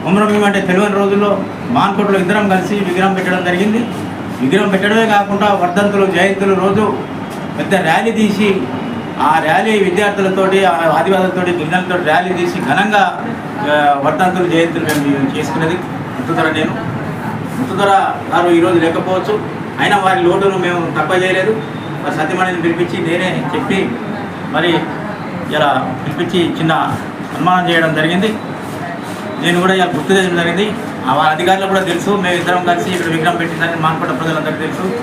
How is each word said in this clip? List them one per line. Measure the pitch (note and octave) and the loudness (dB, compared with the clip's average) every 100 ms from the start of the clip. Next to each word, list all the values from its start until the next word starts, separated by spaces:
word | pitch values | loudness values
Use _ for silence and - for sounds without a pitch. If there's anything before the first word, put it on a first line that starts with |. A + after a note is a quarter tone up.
కొమరం | D3+ G3 G#3 | 2 2 4
భీం | G#3 | 4
అంటే | G3+ F#3+ | 2 2
తెలియని | F3 F3+ G3+ | 2 2 2
రోజుల్లో | G3 G3 G3+ G3+ F#3+ - - - | 2 2 2 2 0 -2 -8 -2
మాన్పట్లో | A#2+ G3 G3 G3+ F#3+ | 0 2 2 2 2
ఇద్దరం | F3+ G#3 G3 | 2 2 2
కలిసి | F#3 F#3+ | 2 0
విగ్రహం | G3+ F#3 F3 F#3+ | -2 0 0 0
పెట్టడం | F#3 F3+ F3+ | 0 -2 -2
జరిగింది. | F3 F3+ G#3+ A3 - - - - - - | 0 0 2 0 -2 -6 -8 -8 -8 -2
విగ్రహం | C3 G3 G3 | 2 2 2
పెట్టడమే | F#3 G3+ A3 A3 | 2 2 2 4
కాకుండా | G3+ G3 G3+ G#3 | 2 2 2 2
వర్ధంతులు, | F#3+ F3 G3+ G3+ G3 F#3+ | 2 2 2 2 2 2
జయంతులు | E3+ G3 G3 G3 | 4 2 2 2
రోజు | F#3+ F#3+ G3 G#3+ C4 - - - - - - | 2 2 2 2 -2 -6 -8 -8 -8 -8 -6
పెద్ద | - | 0
ర్యాలీ | F#3+ D#3+ F3 A3+ | 0 2 2 2
తీసి, | A3+ G#3+ F#3+ G#3 F#3 - - - - - - | 2 2 4 2 2 -2 -4 -6 -6 -8 -2
ఆ | D3 E3 | 2 2
ర్యాలీ | D#3 F3+ A3 G#3+ | 2 2 2 2
విద్యార్థులతోటి, | F#3 F#3 G3+ F#3+ F#3+ F#3+ F#3+ F#3+ | 2 2 0 2 0 2 2 4
ఆ | F#3 E3 E3 D3+ | 4 4 2 2
ఆదివాసులతోటి, | G3 F#3+ F#3 F#3 F3 | 2 2 2 0 -2
గిరిజనులతోటి | E3+ D3+ F3+ F#3 F3 | -2 0 -2 0 -2
ర్యాలీ | D#3 D#3+ F#3+ | 2 0 0
తీసి | F3 F3 E3 | -2 -2 -2
ఘనంగా, | B2+ D3 G#3+ G#3 F3+ - - A3+ - - | 0 0 2 2 2 -2 -6 -6 -8 -6
ఆ, | D3 D3+ D3 C#3+ | 0 2 4 2
వర్ధంతులు, | D3 D#3 F3+ F3+ E3+ | 0 2 0 2 0
జయంతులు | E3 E3 D#3+ | 2 2 0
మేము | C#3+ D3+ C#3 C#3 C3+ D3+ | -2 0 0 0 0 -2
చేసుకునేది | - D#3 D#3+ F3+ - - - - | -4 -2 -2 -2 -6 -8 -8 -6
ముత్తుధర | - D#3+ D#3 | -4 -2 0
నేను. | - - - - - - - - - - - | 0 -2 -4 -6 -6 -6 -6 -6 -6 -6 -4
ముత్తుధర | B3+ F#3+ G3+ G3 F3 - D#3+ | -4 0 4 4 2 -4 -2
గారు | E3 F3 | 0 4
ఈరోజు | E3+ F3 E3+ | 4 4 4
లేకపోవచ్చు, | D#3+ F3+ F#3 F#3 G#3 G#3 - - - - | 2 0 -2 -2 0 -2 -4 -8 -8 -2
అయినా | - G3 | 0 2
వారి | F#3+ F#3 | 2 2
లోటును | F3 F#3+ G3 F#3 | 2 4 2 2
మేము | F3+ F3+ E3 - | 0 -2 -2 -2
తక్కువ | - F3+ | 0 2
చేయలేదు. | F#3 F#3 G3 A3 - - - - | 2 2 0 0 -4 -8 -8 -6
వారి | D3 D3+ | -4 -2
సతీమణిని | D#3 F3+ F#3 E3+ | -2 0 0 0
పిలిపించి | E3+ E3 F3 - D#3+ | 0 0 -2 -2 -2
నేనే | F3 F#3 D#3+ C#3+ | 0 -2 -2 -4
చెప్పి | D#3 - F#3+ - - - - - - - | -4 -2 0 0 -4 -6 -8 -8 -10 -4
మరి | D3 F3 D#3+ D3 - - - - - - B2 | 0 2 0 -2 -6 -8 -8 -8 -8 -4 0
ఇలా | - - - - | 2 2 -2 -4
పిలిపించి | - - F3 F#3 D#3+ - | -6 -4 -2 0 0 0
చిన్న | D#3+ D3 C#3 - - - - - | 0 0 0 -4 -8 -10 -10 -2
సన్మానం | E3 F3+ E3+ | 2 2 2
చేయడం | E3+ D#3+ | 2 2
జరిగింది. | D#3 D#3+ F3+ A3 G#3+ - - - - - - - - - - | 0 0 2 0 -2 -8 -10 -10 -8 -8 -8 -10 -10 -8 -4
నేను | E3 F3 | 0 2
కూడా | F#3 | 2
ఇలా | F#3+ | 2
గుర్తు | F3 - - | 0 -2 2
చేయడం | G3 F#3+ F3 | 2 2 0
జరిగింది. | E3+ F3 G#3+ - - - - | 0 0 -2 -4 -8 -6 -2
ఆ | |
వారి | C#3+ D#3 | 2 2
అధికారులకు | D#3+ F3 F#3+ F#3+ | 2 2 2 2
కూడా | F#3+ | 0
తెలుసు, | F3+ E3+ G3 | 0 -2 0
మేము | G3+ F3+ | 0 0
ఇద్దరం | F3+ F3 F3+ | 0 0 0
కలిసి | F3 F3 G3+ | 0 0 0
ఇక్కడ | F3+ E3 | -2 -2
విగ్రహం | D#3+ D#3 E3+ | -2 -2 -4
పెట్టిందని | E3 - E3 E3 | -4 -4 -4 -2
మానకొండ | D#3 D#3+ E3 C#3 | -2 -2 -4 -4
ప్రజలందరికీ | D#3+ D#3+ D3 - | -2 -2 -4 -4
తెలుసు. | D#3 C3+ F#3 D#3+ | -4 -4 -4 -4